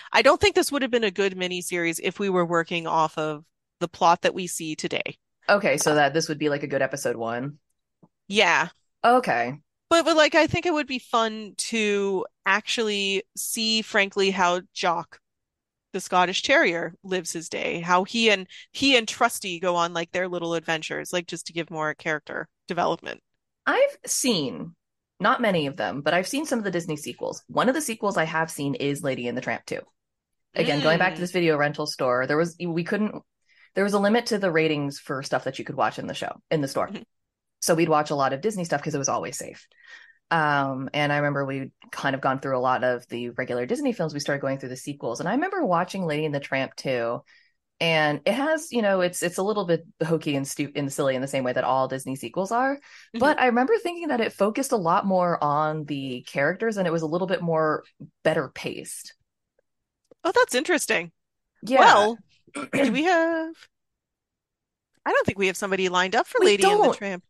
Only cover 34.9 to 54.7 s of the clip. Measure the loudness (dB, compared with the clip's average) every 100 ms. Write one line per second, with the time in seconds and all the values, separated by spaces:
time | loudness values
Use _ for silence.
34.9 | -6 -8 -8 -4 -4 -4 -8 -8 -2 -2
35.9 | -2 -8 -8 -8 -10 _ -2 0 -4 -4
36.9 | -6 -16 _ _ _ _ _ 0 2 4
37.9 | 2 2 0 0 0 -4 -4 -2 -2 -2
38.9 | -4 -2 -4 -4 -8 -12 -16 -20 _ -20
39.9 | -20 -20 _ -2 0 2 2 0 -4 -4
40.9 | -2 0 0 0 -2 -4 -6 -8 -14 -16
41.9 | -6 -4 -2 0 -2 -2 0 2 2 0
42.9 | -2 -4 -10 -8 -6 -4 -4 -2 -2 -2
43.9 | -2 -4 -4 -4 -4 -4 -6 -8 -12 -12
44.9 | -10 -8 -6 -2 -2 -2 -2 0 0 0
45.9 | -4 -4 -2 -2 -4 -4 -4 -4 -6 -4
46.9 | -2 -2 -6 -10 _ _ _ _ -4 2
47.9 | 4 2 2 0 0 0 -2 -2 0 2
48.9 | 2 0 0 -4 -2 -2 0 0 0 -2
49.9 | -6 -2 -2 0 -2 -2 -4 -4 -4 -4
50.9 | 0 0 0 -2 -2 0 0 2 2 0
51.9 | -2 -6 -8 -6 -6 -2 0 0 -2 -10
52.9 | -20 -14 0 2 4 4 4 2 2 0
53.9 | -4 -2 -2 -2 0 0 0 -2